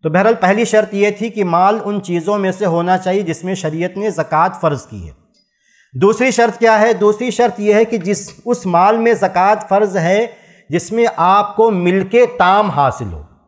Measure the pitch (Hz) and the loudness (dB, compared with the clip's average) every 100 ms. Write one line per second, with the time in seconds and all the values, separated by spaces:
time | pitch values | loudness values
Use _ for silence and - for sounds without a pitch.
0 | 156 165 208 226 185 208 220 214 214 196 | 0 2 2 2 2 2 2 0 0 0
1 | 208 208 226 214 180 170 190 220 202 208 | -2 0 -6 -4 0 2 2 0 -4 -6
2 | 185 175 165 208 190 185 202 170 175 185 | -4 -4 -2 -2 -2 -2 -2 0 0 0
3 | 185 196 170 156 180 190 156 156 180 190 | 0 -2 -4 -6 -6 -6 -6 -4 -6 -4
4 | 214 180 156 156 185 185 165 139 - 107 | -6 -6 -2 0 0 -2 -4 -4 -10 -16
5 | 82 - _ _ _ _ _ _ _ 127 | -16 -18 _ _ _ _ _ _ _ -2
6 | 190 220 254 226 233 - 226 220 233 196 | 0 0 -2 0 -2 2 2 4 2 2
7 | 208 208 247 226 240 - 208 208 226 226 | 0 0 -4 0 -2 0 2 2 2 -2
8 | 175 202 - - 233 240 185 170 196 226 | -4 -6 -8 -12 -4 -4 0 2 4 2
9 | 233 226 190 175 190 214 - 196 208 185 | 2 2 0 2 2 0 0 0 0 0
10 | 165 202 233 - _ _ _ 160 - 226 | 0 0 -2 -8 _ _ _ -6 -4 0
11 | 233 - 175 196 208 - 226 190 175 190 | 0 2 4 4 2 2 2 2 0 0
12 | 190 240 240 247 180 202 214 139 139 - | 2 2 2 2 2 4 2 2 0 0
13 | 107 80 73 _ | -10 -12 -16 _